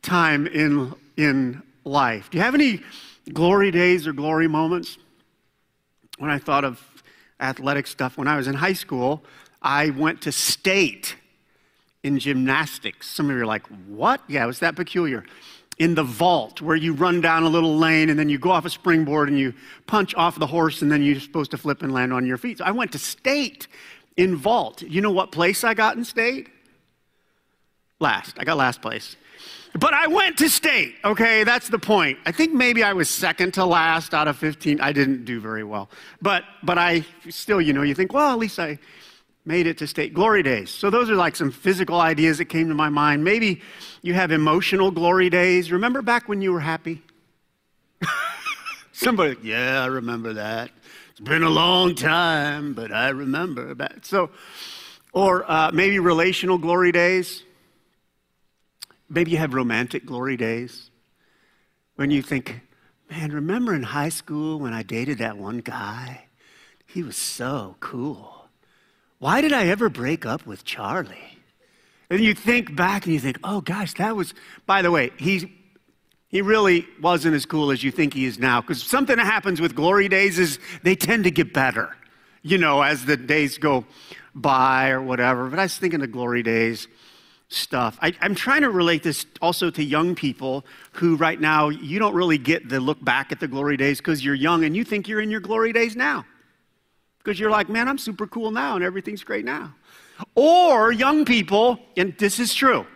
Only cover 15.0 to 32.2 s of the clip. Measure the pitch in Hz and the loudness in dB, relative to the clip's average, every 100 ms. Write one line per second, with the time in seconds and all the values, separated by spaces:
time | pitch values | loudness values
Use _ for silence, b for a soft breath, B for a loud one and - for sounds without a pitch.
15 | 165 120 - B B B B - 165 165 | -2 -4 -10 B B B B -2 2 2
16 | 135 113 175 165 110 - 147 160 160 143 | -2 0 2 2 -2 -8 -2 0 0 0
17 | 180 175 165 165 165 165 165 156 160 160 | 2 2 2 2 4 2 2 2 4 4
18 | 156 151 151 143 175 175 165 - 185 165 | 4 2 0 0 2 0 0 -4 2 2
19 | 147 151 147 143 135 - B B - 214 | 4 0 2 2 0 -6 B B -2 0
20 | 190 - 165 156 147 165 160 - 147 151 | 2 4 4 2 -2 2 2 2 2 4
21 | 143 139 - 165 139 131 151 139 139 131 | 4 2 -2 -4 -4 -4 -4 -4 -2 -2
22 | 127 127 127 127 247 202 180 226 220 147 | 0 0 0 -2 -6 -4 -4 -2 -4 -6
23 | - - 262 285 254 - - B B B | -10 -4 -2 0 -2 -8 -20 B B B
24 | B - 185 165 185 233 123 - - 170 | B 0 0 2 0 0 -2 -10 -6 -2
25 | 208 190 185 156 175 196 233 220 220 233 | 0 0 -2 0 0 2 -2 2 0 0
26 | 240 - 226 269 - _ _ _ _ _ | -6 -2 -2 -4 -12 _ _ _ _ _
27 | _ _ _ _ _ _ _ _ _ _ | _ _ _ _ _ _ _ _ _ _
28 | 151 95 - - - 156 127 123 113 113 | 0 0 -6 -8 -4 0 0 -2 -8 -10
29 | - - B B B B B 160 285 294 | -12 -20 B B B B B 0 2 2
30 | 320 370 381 311 302 - 320 247 139 - | 2 2 2 2 2 2 2 0 -2 -2
31 | 208 214 226 220 214 240 - 208 - 208 | -2 2 4 4 4 2 0 -4 2 4
32 | 151 131 | 4 0